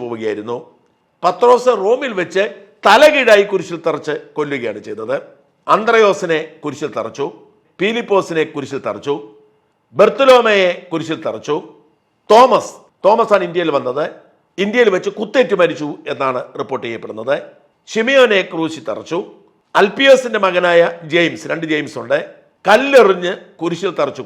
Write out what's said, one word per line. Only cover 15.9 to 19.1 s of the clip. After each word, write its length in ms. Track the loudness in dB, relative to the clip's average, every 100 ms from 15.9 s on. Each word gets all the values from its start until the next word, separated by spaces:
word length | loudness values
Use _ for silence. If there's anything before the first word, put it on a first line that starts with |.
| -10 -10
എന്നാണ് 280 | -6 -4 -4 -8 -10
റിപ്പോർട്ട് 260 | -8 -8 -8
ചെയ്യപ്പെടുന്നത്. 500 | -10 -12 -10 -6 -6 -6 _ _ _ -8
ഷിമിയോനെ 480 | -4 0 4 4 2 -2
ക്രൂശിൽ 320 | -6 -6 -6 -10
തറച്ചു. 280 | -10 -6